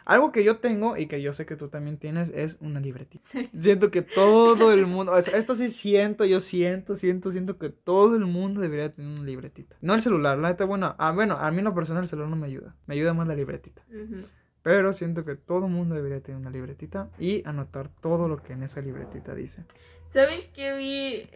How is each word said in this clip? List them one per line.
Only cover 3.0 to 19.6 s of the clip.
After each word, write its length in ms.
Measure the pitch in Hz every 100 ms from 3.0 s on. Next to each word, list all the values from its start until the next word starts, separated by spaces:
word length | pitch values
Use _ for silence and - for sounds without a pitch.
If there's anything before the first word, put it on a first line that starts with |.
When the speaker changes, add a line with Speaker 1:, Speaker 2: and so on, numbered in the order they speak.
| 147 - -
Speaker 2:
Sí. 240 | 269 262 156
Speaker 1:
Siento 300 | 175 196 202
que 120 | 180
todo 680 | 175 - 202 220 233 226 226
el 140 | 202 180
mundo, 260 | 180 190
o 80 | 180
sea, 140 | 180 196
esto 180 | 226 240
sí 120 | 240
siento, 560 | - 202 202 208 208 190
yo 140 | 185
siento, 540 | 185 180 175 185 190 196
siento, 360 | 180 185 185
siento 260 | 185 185 -
que 120 | 151
todo 460 | - - 190 208 233
el 100 | 190
mundo 360 | 175 196 202
debería 320 | 175 147 151
tener 180 | 147 147
una 120 | 147 139
libretita. 500 | 131 127 - - -
No 120 | 160 220
el 60 |
celular, 360 | 226 180 147 139
la 120 | 165
neta, 160 | 175 190
bueno, 300 | 196 180 -
ah, 120 | 160
bueno, 240 | 170 214 147
a 120 | 156
mí 60 | 170
en 40 | 208
lo 80 |
personal 300 | 175 165 165
el 40 | 175
celular 200 | 151 151
no 60 | 160
me 120 | 143
ayuda, 280 | 135 - - -
me 80 | 143
ayuda 180 | 165
más 140 | 165 165
la 80 | 147
libretita. 460 | 135 - - - _
Speaker 2:
Ujú. 320 | 220 214 190 - _ _ _
Speaker 1:
Pero 320 | 160 196 190
siento 320 | 190 170 170 156
que 100 | 139
todo 300 | - 180 190
el 60 |
mundo 220 | 175 170 156
debería 260 | 143 139
tener 180 | 135 135
una 80 | 131
libretita 600 | 131 127 139 156 196 196 -
y 240 | 170 208 151
anotar 420 | 147 135 135 143 _
todo 260 | 160 170 170
lo 100 | 147
que 120 | -
en 100 | 127
esa 180 | 135 -
libretita 520 | 139 131 - - - -
dice. 300 | - -